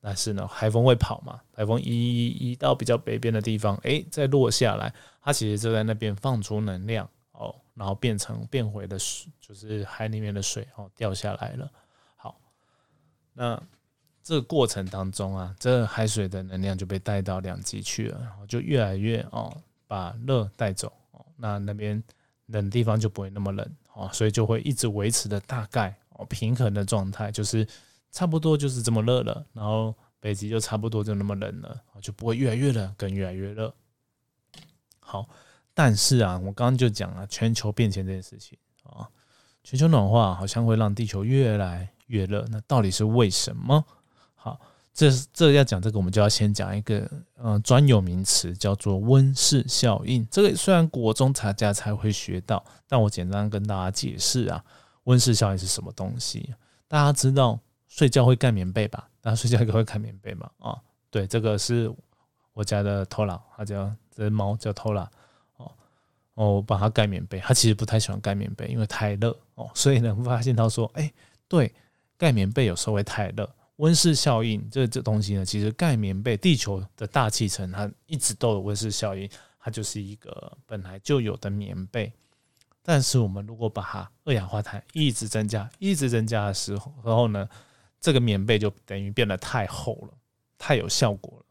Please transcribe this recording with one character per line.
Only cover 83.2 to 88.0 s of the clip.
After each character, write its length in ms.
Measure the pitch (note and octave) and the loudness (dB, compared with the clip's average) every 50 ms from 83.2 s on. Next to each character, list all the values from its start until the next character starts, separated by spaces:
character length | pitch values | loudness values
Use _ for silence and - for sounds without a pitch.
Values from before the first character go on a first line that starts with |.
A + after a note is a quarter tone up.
| A#2 | 2
们 200 | G2+ F#2+ G2+ G2+ | 2 -2 -6 -8
如 100 | G#2 A2+ | -12 -10
果 140 | A2 A#2 A2 | -4 -4 -4
把 120 | - - F#2+ | -4 -4 -8
它 280 | - - G2+ G2 - _ _ _ | -8 -10 -10 -12 -14 _ _ _
二 100 | - C#3 | -2 -2
氧 120 | A2 F#2+ | -2 -2
化 140 | F#2+ A2 G#2+ | -2 -4 -4
碳 240 | G2+ - - G2+ - _ - | -4 -4 -8 -14 -14 _ -4
一 180 | D#3+ D#3 C#3+ | 0 0 0
直 160 | G#2+ - - | 0 0 -6
增 220 | G#2+ - A2 G#2+ G#2 | -4 -2 -2 -2 0
加， 180 | G#2 A2 G2+ A#2 - _ | -2 -4 -6 -6 -12 _
一 160 | F#3+ G3 G3 | -2 -2 0
直 160 | D#3 C#3 B2+ | 2 0 2
增 160 | A#2 A2+ A2 | 2 2 0
加 180 | A2 A#2 A2 G2+ | 0 0 0 0
的 80 | G2+ G2+ | -2 -2
时 240 | - - - G2+ | -4 -4 -6 -6
候， 160 | G2 - - C#3+ C3+ G#2+ | -8 -8 -10 -18 -10 -2
然 140 | A#2 A2+ | 0 4
后 120 | A#2 B2 A2+ | 4 4 4
呢， 200 | G#2+ G2+ F#2+ G#2+ - - - _ _ _ _ _ _ | 2 -2 -6 -8 -12 -20 -20 _ _ _ _ _ _
这 140 | _ | _